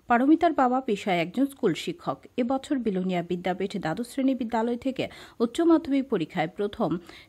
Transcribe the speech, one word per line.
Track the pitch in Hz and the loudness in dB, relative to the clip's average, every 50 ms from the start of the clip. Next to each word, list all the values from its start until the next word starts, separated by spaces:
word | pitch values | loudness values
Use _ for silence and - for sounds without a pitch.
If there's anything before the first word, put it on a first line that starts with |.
| _ - | _ 2
পারমিতার | 240 233 254 277 320 320 - 339 330 | 2 4 6 6 6 6 6 2 2
বাবা | 339 269 247 247 262 | 4 2 2 2 0
পেশায় | 269 - 208 196 - 208 180 175 | 0 -2 -4 -2 0 0 0 0
একজন | 165 175 180 240 269 | 0 0 0 0 0
স্কুল | 277 269 - - 208 156 | 0 0 0 0 0 0
শিক্ষক। | - - - 165 - - - 135 - - - - - | 0 -4 -8 -8 -8 -6 -6 -6 -8 -8 -10 -4 -2
এবছর | 247 233 269 269 269 - 302 269 | -2 0 -2 -2 -2 -2 -4 -2
বিলোনিয়া | 233 226 190 185 180 185 185 175 | -2 -2 -2 -2 -2 -2 -2 -2
বিদ্যাপীঠ | 170 175 180 175 175 185 180 190 190 196 - 202 | -2 -4 -4 -4 -2 -4 -2 -2 -4 -4 -4 -4
দ্বাদশ | 170 160 160 180 240 - | -4 -4 -4 -4 -6 -8
শ্রেণী | - - 262 269 269 | -4 0 0 0 0
বিদ্যালয় | 247 254 220 - 226 220 240 240 240 | 0 -2 -4 -2 -2 -2 -2 -2 -4
থেকে | - 269 254 - - - - - - - - - | -4 -4 -4 -4 -6 -6 -8 -14 -20 -12 -6 -4
উচ্চ | 226 233 233 - | -4 -2 0 2
মাধ্যমিক | 339 330 330 311 320 - 269 277 262 269 | 4 6 6 4 4 2 0 0 0 0
পরীক্ষায় | - 170 156 - - 185 156 160 | -2 -2 -2 -2 -2 -2 -2 -2
প্রথম | - - 208 208 202 - 226 160 151 226 - - - - - | -2 -4 -4 -4 -2 -2 -2 0 0 -2 -6 -10 -20 -20 -20